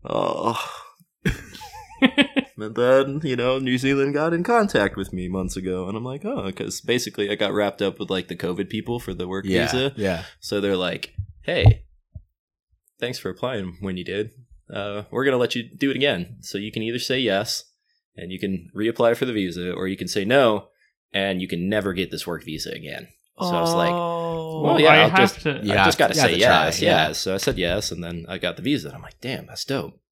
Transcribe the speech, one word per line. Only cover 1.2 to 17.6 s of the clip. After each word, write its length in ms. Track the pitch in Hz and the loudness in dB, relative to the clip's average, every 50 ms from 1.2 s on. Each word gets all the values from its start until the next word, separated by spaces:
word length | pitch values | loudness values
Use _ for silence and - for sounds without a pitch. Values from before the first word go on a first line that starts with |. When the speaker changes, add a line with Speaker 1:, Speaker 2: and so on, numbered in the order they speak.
| _ | _
Speaker 2:
<laughs> 60 | - - - - - - - 855 807 807 880 880 807 880 - - - - - 277 - - 285 262 - _ | -2 -2 -2 -8 -18 -18 -18 -18 -16 -16 -18 -18 -18 -2 2 2 4 4 4 0 2 0 -4 -4 -4 _
Speaker 1:
And 180 | - 107 107 110 | -10 -10 -6 0
then, 460 | 113 120 123 131 135 139 139 139 151 160 | 2 4 6 6 6 6 2 -2 -4 -2
you 120 | 143 127 | -2 -2
know, 220 | 123 120 127 131 | 0 0 0 0
New 200 | 135 135 127 127 127 | 0 0 0 0 2
Zealand 340 | 131 135 139 139 139 139 143 | 2 2 4 4 2 2 2
got 200 | 147 156 165 170 | 0 0 2 0
in 100 | 170 175 | 0 2
contact 520 | - 240 233 208 202 - 113 101 98 - | 4 4 4 4 4 4 2 2 2 0
with 160 | - 95 - - | -4 -8 -6 -6
me 140 | 92 90 | -6 -6
months 300 | 90 92 95 92 87 - | -4 -2 -2 -2 -2 -4
ago, 300 | 95 92 92 92 92 92 | -4 -4 -4 -4 -4 -4
and 100 | 92 101 | -6 -6
I'm 60 | 110 117 | -8 -8
like, 200 | 127 131 143 - | -8 -10 -8 -8
"Oh," 260 | 214 277 - 98 98 | -6 -6 -4 -6 -6
'cause 280 | 90 - - 101 - - | -6 -6 -8 -8 -8 -8
basically 480 | - - 117 127 - 107 98 - 104 101 | -2 0 0 0 0 -4 -4 -2 -2 -2
I 20 | 104 | 0
got 180 | 101 107 98 101 | 0 0 0 2
wrapped 280 | 104 104 101 98 - | 2 0 0 0 0
up 160 | 101 98 92 - | -2 -2 -2 -4
with, 120 | 101 85 | -6 -2
like, 160 | 98 92 87 | -2 -4 -2
the 80 | - 90 | -4 -8
covid 340 | 87 - 90 90 90 98 - | -6 -4 -4 -2 -2 -4 -4
people 300 | - 110 107 - 117 123 | -4 -8 -6 -6 -8 -6
for 160 | - - 92 | -6 -8 -8
the 120 | 87 92 | -6 -6
work 180 | 90 92 98 95 | -6 -6 -6 -2
Speaker 3:
Yeah, 180 | 95 92 90 78 | 0 2 2 2
Speaker 1:
visa. 280 | 73 - 127 131 139 123 | 2 0 0 0 -2 -2
Speaker 3:
yeah. 280 | 110 104 95 90 82 92 - - _ | -2 -2 -2 -2 -2 -6 -12 -18 _
Speaker 1:
So 220 | - - 104 101 | -8 -4 -2 0
they're 160 | 101 101 98 | 0 0 0
like, 360 | 92 92 87 85 - - - _ - - - - - | 0 0 -2 -4 -6 -10 -12 _ -12 -12 -12 -14 -12
"Hey, 440 | - - 175 160 95 110 110 - - _ _ _ _ _ _ - - _ _ _ _ _ _ _ _ _ _ _ _ _ _ _ | -6 -4 -2 6 8 8 6 6 0 _ _ _ _ _ _ -20 -20 _ _ _ _ _ _ _ _ _ _ _ _ _ _ _
thanks 180 | - 120 127 | -6 -6 -6
for 120 | - - 95 | -4 -6 -8
applying 460 | 90 - - 123 131 107 95 92 85 87 | -6 -4 -4 -4 -4 -4 -6 -6 -8 -8
when 160 | 101 98 92 | -6 -6 -6
you 60 | 90 87 | -6 -6
did. 260 | - 92 101 110 117 _ - 123 _ - - _ _ | -6 -4 -4 -4 -6 _ -20 -20 _ -20 -20 _ _
Uh, 320 | - 107 101 104 101 104 104 - | -8 -8 -6 -6 -8 -8 -10 -6
we're 160 | - 120 135 | -4 0 2
gonna 120 | 139 131 | 2 4
let 180 | 123 123 117 - | 4 2 2 0
you 80 | 120 113 | -4 -6
do 260 | 120 - - 139 139 | -8 -4 -2 0 0
it 60 | 131 | 0
again. 420 | 123 135 143 120 87 87 - 117 - | 2 2 0 0 0 -4 -8 -10 -16
So 180 | - - - 98 | -14 -8 -8 -8
you 120 | 104 107 | -8 -6
can 120 | - 113 110 | -6 -6 -6
either 160 | 113 117 123 | -4 -4 -6
say 200 | - - 131 131 | -4 -2 -2 0
yes, 440 | 131 110 95 98 107 117 - - | 2 2 2 2 0 -2 -4 -8